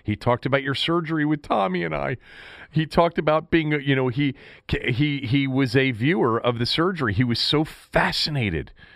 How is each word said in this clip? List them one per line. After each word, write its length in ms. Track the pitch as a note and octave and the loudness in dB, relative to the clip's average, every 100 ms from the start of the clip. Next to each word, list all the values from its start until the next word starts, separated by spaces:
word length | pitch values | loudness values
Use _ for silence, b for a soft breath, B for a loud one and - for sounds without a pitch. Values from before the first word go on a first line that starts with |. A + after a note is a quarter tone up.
He 120 | - G#2 | -6 -2
talked 300 | - A#2+ C3+ | 0 -2 0
about 180 | C#3 | -2
your 100 | C#3 C3 | -2 -2
surgery 500 | - E3+ D#3 D#3+ D3+ | 0 -2 -2 -2 0
with 160 | D3+ | -2
Tommy 400 | - G#3+ F#3+ F#3 | -2 0 0 -2
and 120 | E3 D3 | -4 -4
I. 220 | C#3 B2+ B B B B B | -4 -6 B B B B B
He 140 | D#3 D#3+ | -4 0
talked 300 | - E3+ E3 | 4 2 2
about 320 | D#3 D#3 D#3 | 0 0 2
being, 200 | E3+ D3+ | 0 2
you 240 | D3+ C#3 C3+ | 0 0 2
know, 120 | C3 | 2
he, 280 | C3 C#3+ B B B - | 0 -2 B B B -6
he, 520 | C#3+ - B2 D3+ C#3 | -4 -2 0 0 0
he 280 | G#2+ C#3 C3+ | 0 0 2
was 280 | C3 C3+ B2+ | 0 2 4
a 160 | C3+ | 2
viewer 480 | A2 C3 G3+ C#3+ A2+ | 2 0 2 2 2
of 180 | A#2+ A#2 | 0 -2
the 60 | A#2+ | -2
surgery. 480 | - F3 F3+ A#2+ | 0 0 0 0
He 100 | F#2+ | 2
was 160 | B2 A#2 | 0 0
so 240 | - D3 | 0 0
fascinated 1080 | D#3 - - D#3+ F3+ D#3 - D3 G#2+ D#2+ - B B | 0 -6 -4 -2 0 -2 -2 -2 -2 -2 -6 B B